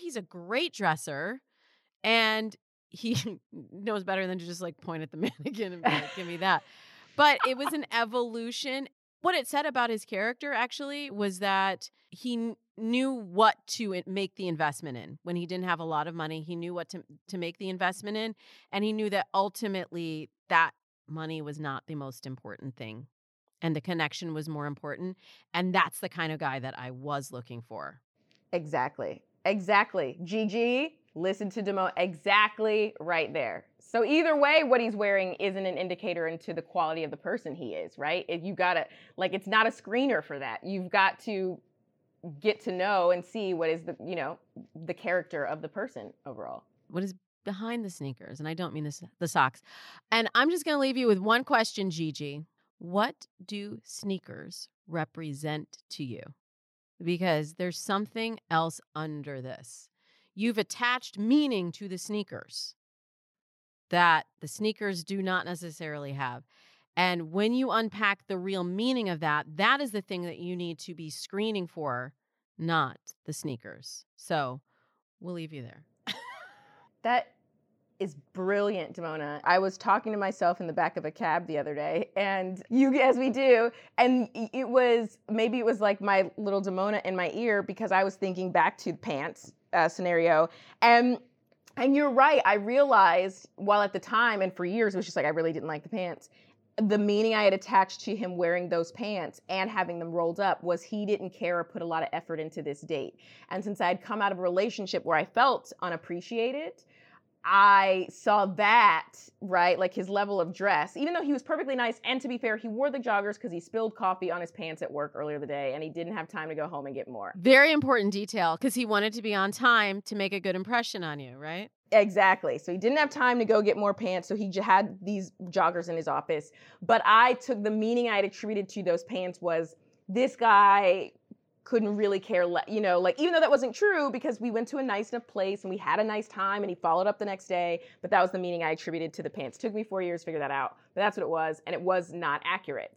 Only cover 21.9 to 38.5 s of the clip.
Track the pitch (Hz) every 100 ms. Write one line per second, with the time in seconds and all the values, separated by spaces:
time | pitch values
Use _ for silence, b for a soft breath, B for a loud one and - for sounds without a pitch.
21.9 | 156 139 123 131 131 - - 139 120 113
22.9 | 110 123 _ _ _ _ _ 165 156 175
23.9 | 170 147 - 175 156 156 151 147 143 147
24.9 | 139 180 185 b b b 170 185 185 -
25.9 | - 185 175 160 156 151 131 127 - 127
26.9 | 127 143 143 135 127 120 120 120 107 71
27.9 | - _ _ _ _ _ 175 151 151 131
28.9 | - 98 80 _ _ 185 202 180 202 214
29.9 | 190 135 170 170 214 214 214 233 247 320
30.9 | - _ 160 185 196 202 226 202 196 185
31.9 | - 185 160 202 202 214 214 220 214 214
32.9 | - 160 165 147 151 120 85 - _ _
33.9 | 226 233 302 330 302 285 320 285 247 226
34.9 | 208 208 196 185 - 196 190 190 175 180
35.9 | 180 214 170 165 165 - 165 160 185 156
36.9 | 160 156 151 - 226 160 151 127 80 82
37.9 | - 143 175 - 170 175